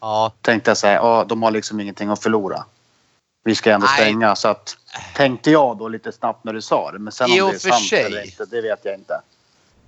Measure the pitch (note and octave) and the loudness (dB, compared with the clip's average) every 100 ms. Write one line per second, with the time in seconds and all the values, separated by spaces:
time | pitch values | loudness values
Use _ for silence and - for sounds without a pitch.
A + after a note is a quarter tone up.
0 | A2 A2 A2 - - A2+ - G#2 G2+ G2+ | -4 -2 -2 -2 0 0 2 2 2 4
1 | A#2 A2+ G2+ A2+ A2 G#2+ - G#2+ G2+ - | 4 2 2 0 0 -2 -4 -6 -8 -6
2 | G#2 G#2 A2 G#2+ F#2 D#2 - _ _ _ | -4 -2 0 0 -2 -8 -12 _ _ _
3 | _ _ _ _ A2+ G#2 A2 G2+ G#2 C3+ | _ _ _ _ -2 0 4 4 4 4
4 | G#2+ G#2+ A2 G2 A2+ G2+ - - _ - | 2 2 2 2 0 -2 -6 -20 _ -18
5 | - - C#3 A#2+ D3+ D#3 C3+ G#2+ A2 A2+ | -10 0 0 2 4 4 4 0 -8 -10
6 | A#2 - A#2+ A2 A2 A2 - B2+ D#2 F2+ | -12 -6 -6 -6 -8 -10 -2 -2 -2 -10
7 | G#2+ - B2+ F3+ G3 F#3+ F#3 - - G#3 | -12 -4 2 4 2 0 0 0 2 0
8 | G#2+ G#2 G2+ - G2+ A#2 A2 G2+ G2+ F#2+ | 0 -4 -10 -12 -8 -6 -4 -4 -6 -10
9 | - - - _ _ _ _ _ | -8 -10 -10 _ _ _ _ _